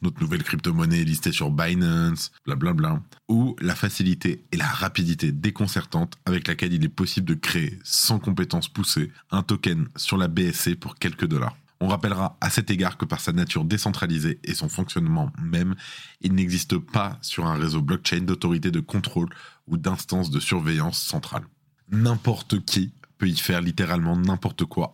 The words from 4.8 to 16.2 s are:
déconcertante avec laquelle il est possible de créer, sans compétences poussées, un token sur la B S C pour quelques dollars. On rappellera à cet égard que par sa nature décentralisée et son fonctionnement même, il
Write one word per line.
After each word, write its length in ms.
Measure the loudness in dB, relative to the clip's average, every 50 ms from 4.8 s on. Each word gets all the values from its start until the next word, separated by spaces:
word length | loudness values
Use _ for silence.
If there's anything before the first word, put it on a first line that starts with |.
| -2 -2 0 0 0 0 0 0 0 0
déconcertante 840 | 0 0 0 0 0 0 -2 -2 -2 -4 -4 -2 -2 -2 -2 -2 -4 -6 -4
avec 220 | -2 0 0 0
laquelle 260 | -2 -2 0 0 0 2
il 100 | 2 2
est 60 | 0
possible 380 | 0 0 -2 0 0 0 0
de 80 | 2 0
créer, 420 | 0 0 -2 0 0 0 -2 -4 -6 -4
sans 340 | 0 0 2 4 4 2
compétences 520 | 2 2 0 2 2 0 0 0 -2 -2 -2
poussées, 420 | -2 -2 0 0 2 0 0 -2 -4 -12 -8 -2
un 140 | -2 0 2
token 440 | 0 0 0 0 0 2 2 0 -2 -4
sur 200 | -6 -2 0 2
la 120 | 2 2 2
B 100 | 2 2
S 220 | 2 2 0 0
C 140 | 0 0 -2
pour 200 | -2 -4 -10 -8
quelques 320 | -4 -4 -4 -2 -2 0
dollars. 280 | 0 0 0 -2 -2 -6 -8 _ _ _ -4
On 60 | -2
rappellera 500 | 0 0 2 0 0 0 0 -2 -2 -4 -4
à 80 | -4 -2
cet 220 | 0 0 0 2
égard 260 | 2 2 0 0 -2
que 80 | -2 -4
par 160 | -4 -4 -4
sa 100 | -2 0
nature 320 | 2 2 2 2 0 0 0
décentralisée 760 | 0 0 0 0 0 -2 0 0 0 0 0 0 0 -2 -4 -4
et 100 | -6 -4
son 140 | -4 -4
fonctionnement 640 | -4 -2 -4 -4 -4 -2 0 0 2 2 2 0 -2 -4 -6
même, 340 | -4 -2 0 0 0 0 -2 -4 -8 -14 -16 -18 -18 -20 -10
il 140 | -4